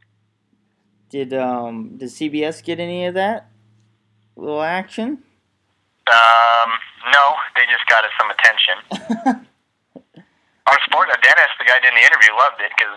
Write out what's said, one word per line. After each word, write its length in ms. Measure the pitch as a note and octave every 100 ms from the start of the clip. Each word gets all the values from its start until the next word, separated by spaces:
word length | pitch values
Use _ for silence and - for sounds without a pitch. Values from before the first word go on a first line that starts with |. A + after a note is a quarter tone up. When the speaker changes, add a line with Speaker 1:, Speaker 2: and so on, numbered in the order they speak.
| _ _ _ _ _ _ _ _ _ _ _
Speaker 1:
did, 220 | C#3+ C3 C3
um, 600 | B2+ B2 A#2+ A2+ A2 -
did 100 | B2+
C 200 | - D#3
B 140 | D3
S 180 | D3+ D#3+
get 160 | - E3+
any 260 | F3 F3+ F3+
of 80 | F3+
that 360 | G3 A3+ - _ _ _ _ _ _ _ _ -
little 240 | A2+ D3+
action? 560 | D#3 F#3 F#3+ - A3+ D4 _ _ _ _ _ _ _ _ -
Speaker 2:
Um, 600 | A#2 A#2 A#2 A#2 A#2 A#2 A2+ - - A#2+
no, 240 | C#3+ C#3+ D#3 - A#2+
they 80 | B2
just 160 | A#2+ -
got 160 | A#2 G#2+
us 80 | -
some 160 | A2
attention. 1120 | G2+ A#2 G#2+ - F#2+ - G#3 - A3+ C4+ B3
Speaker 1:
<laughs> 80 | _ _ _ _ _ - _ - _ _ _ _ -
Speaker 2:
Our 120 | C#3
sport, 240 | - D3 F3+
uh, 80 | A#2+
Dennis, 280 | A#2+ D#3+ D3 -
the 80 | B2
guy 120 | B2+
did 160 | B2+ A#2+
the 80 |
interview, 280 | B2+ D#3 G#2+ A2
loved 240 | C#3 -
it 120 | G#2 -
'cause 160 | G#2+